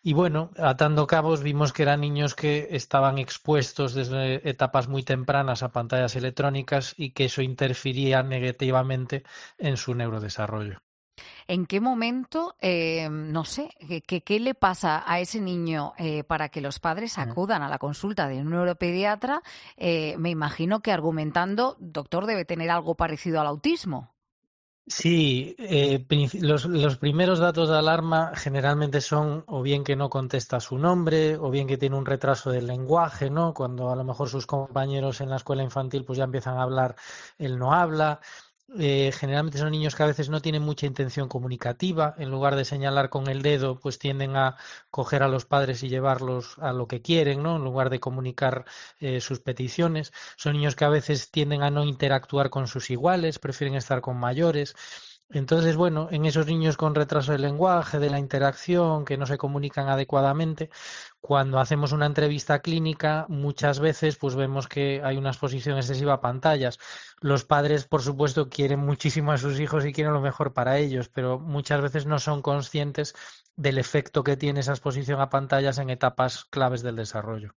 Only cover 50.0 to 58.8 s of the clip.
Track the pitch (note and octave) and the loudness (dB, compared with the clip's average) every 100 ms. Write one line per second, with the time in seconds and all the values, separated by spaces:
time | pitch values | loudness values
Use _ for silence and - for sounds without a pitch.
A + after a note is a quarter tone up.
50 | D3+ - - - D3+ D3 D3 B2+ D3 D3+ | -6 -12 -18 -4 0 2 0 4 4 4
51 | - C#3+ - D#3 D3 D3 C#3+ C#3+ D3 C3 | 2 -2 0 -2 0 2 2 2 0 2
52 | C#3+ C3+ - C#3+ C3+ C3+ B2+ C3 - B2 | 2 2 2 0 0 0 -4 -6 -4 0
53 | D#3+ F#3 E3 D3+ C#3+ C3 C#3+ C3+ - C3 | 2 2 0 -4 -8 -4 -2 -2 -2 -2
54 | C3 B2 A#2+ C3 E3+ D3+ C#3+ - - - | -2 -2 -2 2 2 2 -4 -8 -18 -18
55 | - - _ D3 C3 E3 E3 D#3 F3+ D#3 | -20 -20 _ -4 2 4 4 4 2 2
56 | D#3+ D#3 D#3 D3+ D3+ E3 D#3+ C#3+ D#3 D3+ | -2 0 2 2 2 2 2 2 2 2
57 | D3 D3+ C3+ C#3+ C#3+ C#3+ F#3 F3 - D3+ | 2 0 2 0 0 2 4 4 2 0
58 | D3 C#3+ C#3 C#3 C#3 - - F3 | 0 0 -2 2 2 0 0 2